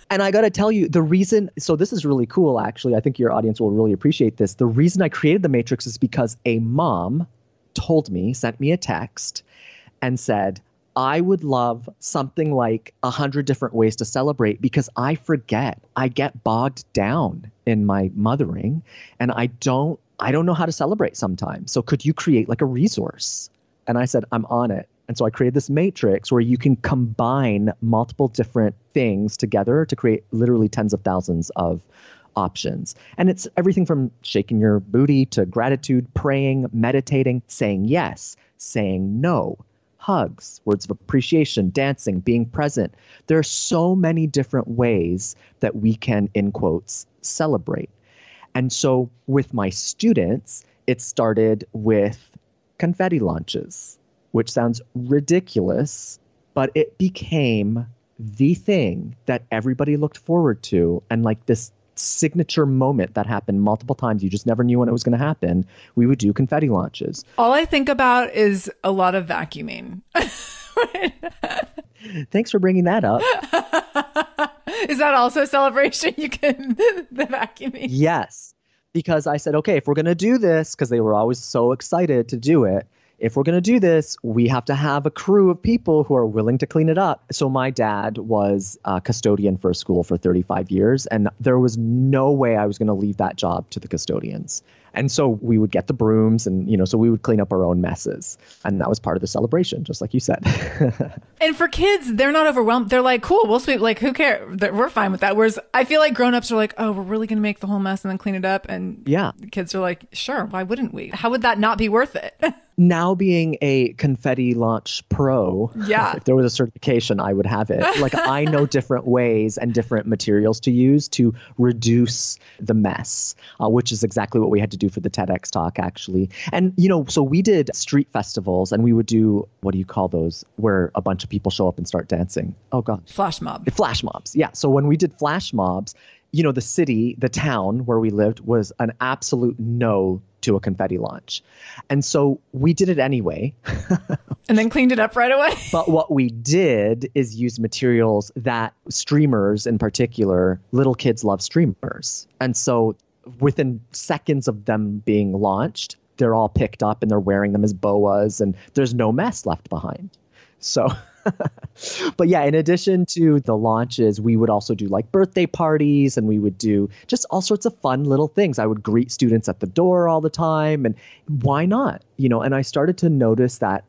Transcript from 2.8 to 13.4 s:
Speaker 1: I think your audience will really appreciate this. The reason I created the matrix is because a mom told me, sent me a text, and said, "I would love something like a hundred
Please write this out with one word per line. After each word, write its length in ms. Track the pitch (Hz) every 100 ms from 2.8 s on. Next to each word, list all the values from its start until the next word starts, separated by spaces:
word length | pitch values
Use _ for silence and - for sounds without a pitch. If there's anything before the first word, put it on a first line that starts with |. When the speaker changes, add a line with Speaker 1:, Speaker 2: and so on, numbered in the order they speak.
| 127 110
Speaker 1:
I 60 |
think 180 | 139 127
your 140 | 117
audience 260 | 117 110 107
will 120 | 110
really 200 | 104 110
appreciate 460 | 95 139 156 113 -
this. 160 | 101
The 120 | - 123
reason 360 | 113 165 185
I 80 | 170
created 320 | - 151 190
the 80 | 175
matrix 380 | 131 117 131 123
is 100 | 113
because 400 | 123 - 117 - 123
a 140 | 113
mom 680 | 113 135 170 95 90 139 170 _ _ _ _
told 360 | - - 160 147
me, 240 | 92 98
sent 280 | 123 117 113
me 100 | 139
a 60 | 180
text, 640 | - 85 117 - - - - _ - - - _
and 200 | 131 127
said, 420 | - 104 98 95 _ _ _ 127
"I 240 | 131 156
would 240 | 180 190
love 460 | 156 127 120 117 120 -
something 540 | - 156 135 - 156
like 400 | 135 120 110 - _
a 80 | 127
hundred 380 | 123 143 139